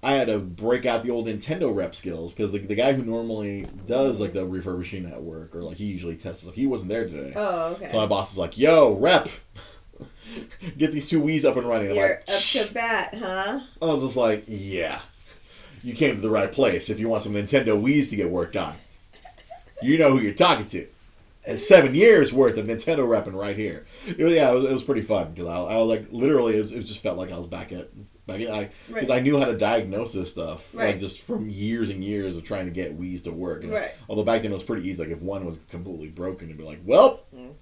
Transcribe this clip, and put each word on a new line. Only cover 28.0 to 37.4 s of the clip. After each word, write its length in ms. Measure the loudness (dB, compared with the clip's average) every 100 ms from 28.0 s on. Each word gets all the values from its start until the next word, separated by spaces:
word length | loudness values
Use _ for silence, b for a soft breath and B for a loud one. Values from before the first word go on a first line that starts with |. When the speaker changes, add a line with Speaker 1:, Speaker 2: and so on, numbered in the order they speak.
| -20 _ -14
Speaker 1:
back 140 | -8
in, 100 | -6
I, 140 | -6
'cause 440 | -8 -12 -12 -6 0
Speaker 2:
Right. 20 |
Speaker 1:
I 100 | 2
knew 180 | 4 4
how 80 | 2
to 100 | 2
diagnose 560 | 2 2 0 -4 -4
this 180 | -6 -8
stuff, 440 | -8 -10 -10 -14
like, 100 | -2
Speaker 2:
Right. 160 | -2 -2
Speaker 1:
just 200 | -6 -10
from 260 | -8 -6 -6
years 400 | -6 -4 -2 -4
and 160 | -4
years 320 | -4 -4 -4 -6
of 80 |
trying 220 | -8 -6 -6
to 40 |
get 280 | -6 -8 -8
Wii's 220 | -8 -8
to 100 | -10
work. 320 | -8 -6 -8
And 80 | -6
Speaker 2:
Right. 180 | -6 -6 -12 -8
Speaker 1:
although 160 | -2
back 200 | 2 2
then 80 | 0
it 40 |
was 80 | -6
pretty 220 | -4 -6 -4
easy, 160 | -6
like, 100 | -8
if 100 | -8
one 240 | -8 -8 -8
was 120 | -12 -14
completely 380 | -14 -12 -12 -14
broken, 400 | -10 -8 -8 -14
it'd 100 | -14
be 40 |
like, 160 | -14 -14
"Well, 380 | 4 8 8 6 -14
Speaker 2:
Mm. 180 | -20